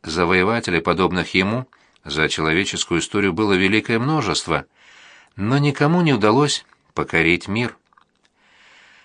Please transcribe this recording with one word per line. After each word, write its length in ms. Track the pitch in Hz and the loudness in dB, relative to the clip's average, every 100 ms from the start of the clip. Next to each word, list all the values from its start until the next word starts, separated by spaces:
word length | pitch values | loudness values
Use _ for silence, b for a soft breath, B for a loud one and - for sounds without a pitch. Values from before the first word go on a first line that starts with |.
Завоевателей, 760 | - 80 85 92 92 117 113 82 | -6 -2 2 2 2 -2 -2 -2
подобных 540 | 82 82 90 87 82 95 | 0 0 0 0 -2 0
ему, 320 | 95 117 127 b b b | 0 -2 -8 b b b
за 240 | 76 73 76 | -8 -2 -2
человеческую 680 | - 78 80 98 85 - 85 | 0 0 0 -2 -6 -2 -2
историю 320 | - 107 98 | -2 -2 0
было 220 | 85 107 | 0 0
великое 460 | 95 95 107 107 117 | 2 2 0 0 -2
множество, 640 | 127 156 104 73 - 76 - B B B B B B - | 0 -2 -2 -4 -2 -4 -4 B B B B B B -6
но 240 | 101 139 | -2 0
никому 420 | 143 139 147 180 | 0 0 2 2
не 120 | 170 | 2
удалось 520 | 123 107 117 143 - - _ _ | 4 4 4 2 -2 -8 _ _
покорить 540 | - 73 85 80 87 - | -8 -2 0 2 0 -2
мир. 300 | 104 120 - _ _ _ _ _ b b b b b b b | -4 -4 -8 _ _ _ _ _ b b b b b b b